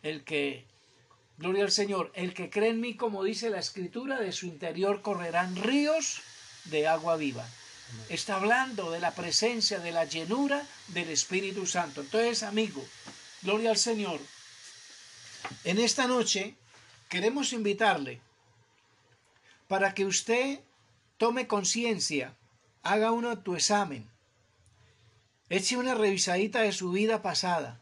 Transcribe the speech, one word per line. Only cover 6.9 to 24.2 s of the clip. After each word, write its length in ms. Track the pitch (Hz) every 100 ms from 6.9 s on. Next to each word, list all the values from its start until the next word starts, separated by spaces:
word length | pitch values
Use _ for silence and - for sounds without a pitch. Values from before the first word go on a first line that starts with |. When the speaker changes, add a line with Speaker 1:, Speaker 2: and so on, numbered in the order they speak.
| 160 165 160
Speaker 1:
viva. 260 | 147 120
Speaker 2:
Amén. 600 | 117 - - - - 113 110
Speaker 1:
Está 260 | 165 - 190
hablando 560 | 208 247 262 214 170
de 80 | 170
la 120 | 170
presencia, 680 | 170 170 151 220 233 - 196
de 100 | 170
la 140 | 165
llenura 600 | 160 160 160 240 277 285 285 - -
del 200 | 170 165
Espíritu 580 | 147 - 185 196 190 185
Santo. 360 | 180 165 135
Entonces, 420 | 139 214 233 226
amigo, 400 | 220 208 214 143 - - - - - -
gloria 280 | 185 208 226
al 60 | 214
Señor. 440 | 240 220 196 151 135 - - - - - - - - - - - - -
En 140 | - 190
esta 280 | 233 - 247
noche 480 | 254 233 196 202 - - - - - -
queremos 440 | 180 208 277 269
invitarle 680 | 240 208 202 220 170 131 117 _ _ _ _ _ _ _ _ _ _ _ _ _ - _
para 280 | 190 196
que 100 | 190
usted 560 | 196 185 - 240 269 277 - _ _ _ _ _
tome 320 | 233 247 240
conciencia, 880 | 208 185 226 233 196 - 143 127 - _ _ _ _
haga 260 | - 208 220
un 140 | 233
autoexamen, 840 | 240 226 185 170 - 208 190 131 107 _